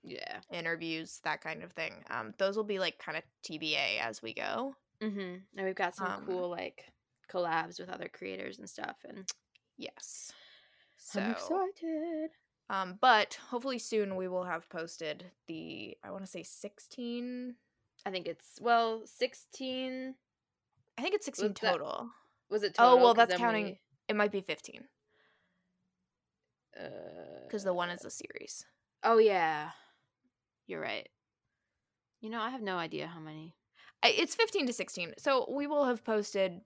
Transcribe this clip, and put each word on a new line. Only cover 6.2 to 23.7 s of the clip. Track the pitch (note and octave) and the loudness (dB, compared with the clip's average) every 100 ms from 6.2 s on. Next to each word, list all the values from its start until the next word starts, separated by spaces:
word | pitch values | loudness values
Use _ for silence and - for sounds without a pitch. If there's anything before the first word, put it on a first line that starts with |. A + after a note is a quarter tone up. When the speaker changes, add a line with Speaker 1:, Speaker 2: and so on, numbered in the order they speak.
| G3 | -4
Speaker 1:
cool, | F3+ F3 | -4 -2
like, | F3 F#3 - - _ _ _ _ | -4 -8 -10 -20 _ _ _ _
collabs | F3+ F3 D#3+ E3 F3 | -4 0 0 -2 -8
with | F3+ | -12
other | F3+ - | -10 -12
creators | - F#3+ F#3+ G3 G3 | -10 -10 -8 -8 -10
and | G3 | -14
stuff, | - A3 - | -10 -10 -10
and | - G3+ F#3+ - _ _ _ - | -16 -14 -12 -14 _ _ _ -14
Speaker 2:
Yes. | - - - - - - - - _ _ _ _ - G3+ | -14 -14 -14 -12 -14 -16 -20 -20 _ _ _ _ -8 -4
Speaker 1:
I'm | G3 - | -2 -2
Speaker 2:
So, | - F4+ F#4+ | -2 0 -2
Speaker 1:
excited. | - E4 D#4+ E4 D#4+ D#4+ _ _ _ _ | -4 -4 -4 -2 -4 -6 _ _ _ _
Speaker 2:
um, | G3 F#3 F3+ | -4 -2 4
but | B3+ A3 G3+ - - | 8 8 6 -4 -8
hopefully | B3 C4 B3 | -6 -4 -4
soon | - A3 G3 F#3+ | -2 0 0 -2
we | F#3 | -2
will | F3+ F3+ | -2 -2
have | E3+ - | -6 -6
posted | F3 E3+ - D#3 F3 F3+ _ - | -8 -8 -6 -6 -6 -10 _ -12
the, | D#3+ E3 - - - | -10 -10 -12 -12 -14
I | - | -12
wanna | G3 F#3+ | -12 -10
say | F3+ | -12
sixteen. | E3+ - G#3 - - - A#3+ A#3+ B3 B3 B3+ A#3+ _ _ _ _ A3 | -12 -12 -12 -14 -20 -10 -6 -6 -6 -8 -10 -12 _ _ _ _ -6
Speaker 1:
I | |
think | F#3+ E3+ | -6 -6
it's, | E3 - - | -10 -14 -4
well, | A#3 A#3 A3+ A3+ G#3+ | 4 4 4 -2 -8
sixteen. | - B3+ - - - C4 B3+ C4 B3+ C4 C4 _ _ _ _ _ _ _ - | -2 -2 -4 -20 -10 -6 -4 -6 -6 -10 -12 _ _ _ _ _ _ _ -6
Speaker 2:
I | |
think | D4 G#4 | -2 0
it's | D4 | -2
sixteen | A#3 G#3 | -2 -2
Speaker 1:
Was | F#3+ | 0
that | A3+ | 0
Speaker 2:
total. | F3 - - A#3 - _ _ _ | 0 0 -6 -8 -12 _ _ _
Speaker 1:
was | G#3+ | 0
it | G3+ - | 0 8
Speaker 2:
Oh, | A#3+ | 12
Speaker 1:
total? | B3+ | 12
Speaker 2:
well, | A#3+ | 12
Speaker 1:
'Cause | A3+ | 10
Speaker 2:
that's | A#3 | 8
Speaker 1:
then | - | 6
Speaker 2:
counting, | A#3+ A3 | 4 2
Speaker 1:
we | G#3 | -2